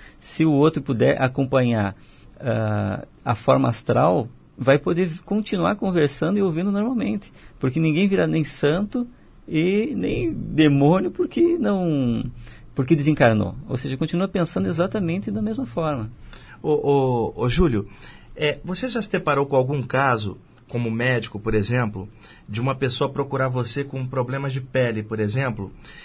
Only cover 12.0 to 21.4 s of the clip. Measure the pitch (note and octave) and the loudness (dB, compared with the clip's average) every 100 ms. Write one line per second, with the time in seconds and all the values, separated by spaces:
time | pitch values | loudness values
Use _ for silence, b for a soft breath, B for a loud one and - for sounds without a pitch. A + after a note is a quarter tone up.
12 | B2 A2+ A#2+ - B B B - C3 D#3+ | 2 0 -4 -10 B B B -4 2 2
13 | D3 D3 B2 G#2+ F#2+ F2+ - A#2+ C#3 C3 | 2 4 6 4 0 -4 -6 -6 -4 -4
14 | D#3+ F3 F#3 F#3 E3 F#3 F#3+ E3 F#3+ G#3+ | -2 -2 -2 -2 -2 -2 -2 0 0 0
15 | E3+ F3+ G3+ G#3 G#3+ A3 C4 - D#3+ C#3 | -2 -4 -4 -4 -4 -4 -6 -4 -4 -4
16 | A2 - B B B B D#3 D3 C#3 C#3+ | -6 -12 B B B B 0 0 4 4
17 | C3 A#2+ A2 - B2 A#2+ F3 G#2+ - B | 4 2 0 0 0 4 4 2 -4 B
18 | B B B - D3 - E3+ F#3 B3+ A#3 | B B B -4 -2 -2 -6 -6 -4 -4
19 | G#3 F3 - C#3 C#3 C#3 B2+ C#3+ B2+ C3 | -2 -2 0 0 2 2 0 -2 -2 0
20 | C3+ A#2 G#2 - - - - A#2+ A#2 A2+ | 2 0 -2 -8 -16 -20 -8 -4 -2 0
21 | B2+ B2 G#2+ G#2 | 0 0 -2 -6